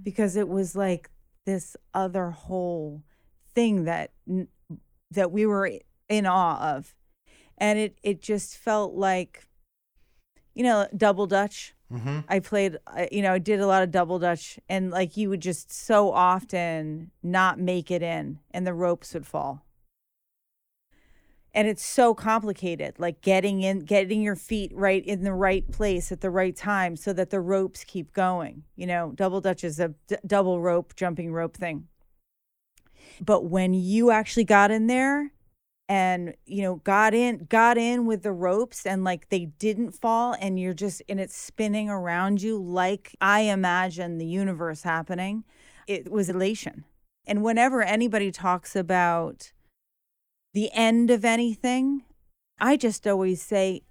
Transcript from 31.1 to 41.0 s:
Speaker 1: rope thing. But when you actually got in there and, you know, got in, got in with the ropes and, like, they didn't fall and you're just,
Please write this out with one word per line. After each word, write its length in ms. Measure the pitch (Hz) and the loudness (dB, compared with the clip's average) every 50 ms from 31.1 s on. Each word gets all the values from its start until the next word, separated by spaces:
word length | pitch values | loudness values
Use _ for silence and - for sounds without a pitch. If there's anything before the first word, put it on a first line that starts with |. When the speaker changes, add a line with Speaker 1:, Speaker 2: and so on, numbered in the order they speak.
| 165 147 170 165 160 | -4 -4 -6 -6 -4
Speaker 1:
rope 240 | 165 165 160 165 | -4 -4 -6 -6
thing. 300 | - 185 170 156 147 160 - _ _ _ _ _ _ _ _ _ _ _ _ _ _ _ _ _ _ _ _ _ _ - - - - | -8 -8 -8 -8 -8 -12 -14 _ _ _ _ _ _ _ _ _ _ _ _ _ _ _ _ _ _ _ _ _ _ -20 -20 -16 -6
But 240 | 170 156 208 180 - | 2 4 4 4 4
when 280 | 170 170 190 185 185 185 | 2 0 0 2 2 2
you 380 | 185 180 185 202 220 233 240 | 0 0 2 2 4 6 6
actually 340 | 226 214 220 - - 233 226 | 6 4 2 0 0 0 4
got 280 | - 214 202 202 202 220 | 8 8 8 8 8 4
in 160 | 220 220 226 | 2 2 2
there 420 | 247 254 262 269 277 294 294 285 _ _ _ _ _ _ _ _ _ _ _ - | 2 2 2 2 0 0 -2 -6 _ _ _ _ _ _ _ _ _ _ _ -2
and, 460 | 196 196 185 185 180 180 175 170 - - _ | 0 2 2 2 0 -2 -4 -8 -12 -14 _
you 180 | - 185 196 196 | -10 -6 -4 -2
know, 140 | 185 185 | -2 -4
got 380 | 156 - - 196 202 214 220 214 | -4 -2 2 4 6 6 6 4
in, 320 | 233 247 247 233 170 170 151 | 4 2 2 0 -4 -4 0
got 300 | - 220 226 233 240 233 | 4 6 6 6 6 4
in 260 | 233 233 240 247 240 | 2 0 0 0 0
with 180 | 226 220 190 175 | 0 -2 -2 -2
the 80 | 208 190 | -4 -4
ropes 520 | 175 180 180 185 208 247 240 - - - | -2 0 0 0 0 0 -2 -6 -8 -6
and, 200 | 190 190 190 185 | -4 -2 -2 -2
like, 240 | 185 180 165 - - | -2 -2 -4 -4 -4
they 160 | - 185 170 | -4 -4 -4
didn't 480 | 160 - - - 220 214 196 240 - - | -4 -8 -4 -2 -2 -2 -2 -4 -6 -6
fall 420 | - - 233 226 226 240 247 240 - | -4 -2 0 2 2 2 0 -2 -4
and 180 | 196 196 190 185 | -4 -4 -2 -2
you're 160 | 180 185 180 | -2 -4 -4
just, 280 | 156 196 202 165 - | -4 -6 -6 -6 -8